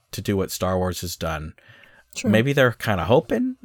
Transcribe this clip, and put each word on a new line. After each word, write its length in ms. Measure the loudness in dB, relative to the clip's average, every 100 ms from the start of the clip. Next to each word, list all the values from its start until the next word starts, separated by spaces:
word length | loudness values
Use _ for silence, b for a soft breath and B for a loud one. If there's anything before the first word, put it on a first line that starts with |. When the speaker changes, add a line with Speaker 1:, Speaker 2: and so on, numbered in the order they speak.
| _
Speaker 1:
to 100 | -8
do 160 | -2 0
what 140 | -2
Star 260 | -2 -2 0
Wars 240 | -2 -4
has 140 | -8 -6
done. 380 | -6 -6 -10 -16 b b b b b -4
Speaker 2:
True. 140 | 2
Speaker 1:
Maybe 220 | 4 4
they're 200 | 4 2
kinda 320 | 2 -2 -2 2
hoping, 500 | 2 2 -2 -2 -6